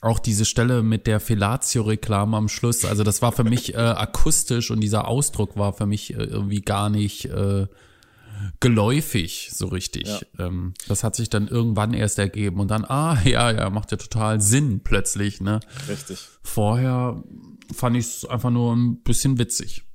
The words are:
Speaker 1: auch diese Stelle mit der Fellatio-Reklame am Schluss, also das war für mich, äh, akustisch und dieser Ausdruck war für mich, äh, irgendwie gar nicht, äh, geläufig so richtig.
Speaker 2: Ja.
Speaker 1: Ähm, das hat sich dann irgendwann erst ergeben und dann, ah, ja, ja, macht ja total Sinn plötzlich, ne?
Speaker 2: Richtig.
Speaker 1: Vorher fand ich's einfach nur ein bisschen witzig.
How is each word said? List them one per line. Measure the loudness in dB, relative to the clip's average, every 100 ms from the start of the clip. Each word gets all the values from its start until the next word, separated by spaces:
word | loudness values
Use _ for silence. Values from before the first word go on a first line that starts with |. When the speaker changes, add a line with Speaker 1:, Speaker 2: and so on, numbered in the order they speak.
Speaker 1:
auch | 2 2
diese | 2 2 2
Stelle | 2 2 4
mit | 2 2 2
der | 0
Fellatio-Reklame | 2 0 2 0 -2 0 0 -2 0 0 2 0
am | 0
Schluss, | 0 -2 0 0
also | 2
das | 2 2
war | 2
für | 2
mich, | 2 2 0 0
äh, |
akustisch | 0 2 -2 6 6 6 2 -2 0
und | 0
dieser | 0 0 0
Ausdruck | 0 -2 0 -2 0
war | -2
für | 0 -2
mich, | -2 -4 -6
äh, |
irgendwie | -4 -4 -2 -2
gar | -2 0 0
nicht, | 0 0 -4 -8
äh, | -2 0 0 -2 -6 -20 _ _ _ -20 -10 -10 0
geläufig | 2 4 4 2 0 -2 -4 -8 -10
so | -8 -6
richtig. | -4 -6 -8 -8
Speaker 2:
Ja. | -8 -10 -8
Speaker 1:
Ähm, | -6 -4 -6 -8 -4
das | -2
hat | -2 -4
sich | -2
dann | -2 0
irgendwann | 0 0 0 0
erst | 0 -2 0
ergeben | -2 -2 -4 -2
und | -2
dann, | -2 -2
ah, | -2 2 4
ja, | 4 4 4
ja, | 2 -2
macht | -4 -4
ja | -8
total | -4 -2 0 2
Sinn | 4 4 4 0
plötzlich, | 2 2 2 -2 -4 -4
ne? | -2 -2 -4 -14 -10
Speaker 2:
Richtig. | -10 -10 -14 -14 _
Speaker 1:
Vorher | -6 0 2 2 2 0 -2 -4 -12 -20 -20 -20 -16
fand | -4 0 0
ich's | 0 -6 -6
einfach | -4 0
nur | 2 2 2
ein | 2 0
bisschen | 2 4 4 2
witzig. | 0 -2 -4 -6 -6